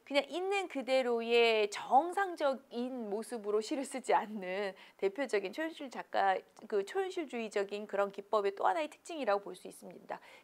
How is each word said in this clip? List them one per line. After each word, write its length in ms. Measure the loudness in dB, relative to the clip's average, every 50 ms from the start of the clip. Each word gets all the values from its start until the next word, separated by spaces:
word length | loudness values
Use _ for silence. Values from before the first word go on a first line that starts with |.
| _
그냥 200 | 0 0 0 0 0
있는 400 | -4 -4 0 0 0 0 0 -2
그대로의 1000 | -4 -4 0 2 2 2 4 2 0 0 2 4 6 6 8 8 6 4 2 2
정상적인 1400 | 0 -6 0 4 6 6 6 4 0 0 0 -2 0 0 0 0 0 0 -6 _ -6 -6 -4 -4 -6 -6 -4 -4
모습으로 500 | -4 -4 -4 -6 -8 -6 -2 0 0 0
시를 240 | 0 0 -2 -4 -4
쓰지 300 | -4 -8 -6 0 2 2
않는 600 | 2 2 0 -6 -6 -6 -4 -4 -2 -4 -4 -6 -10 -18 -20 -6 -2
대표적인 540 | 0 0 0 0 0 0 0 0 0 -2
초현실 380 | -4 -4 -4 -4 -6 -8 -10 -10
작가, 460 | -10 -10 -10 -2 0 2 4 4 2 0 -2 -8 _ -18 -8 -2
그 160 | -2 -2 -2
초현실주의적인 1000 | 0 -2 -2 -2 -2 -4 -6 -6 -6 -6 -6 -6 -2 -2 -2 -2 -2 -4 -8 -6
그런 260 | -4 0 0 0 0
기법의 420 | -2 -8 -4 0 0 2 2 2 0
또 120 | 2 2
하나의 220 | 2 2 2 -2 -4
특징이라고 540 | -6 -14 _ -10 -8 -2 0 2 2 0
볼 140 | 0 -6 -12
수 120 | -14 -14 -16
있습니다. 520 | -16 -16 -16 -16 -16 -16 -12 -10 -10 -10 -10 -18 -20 -20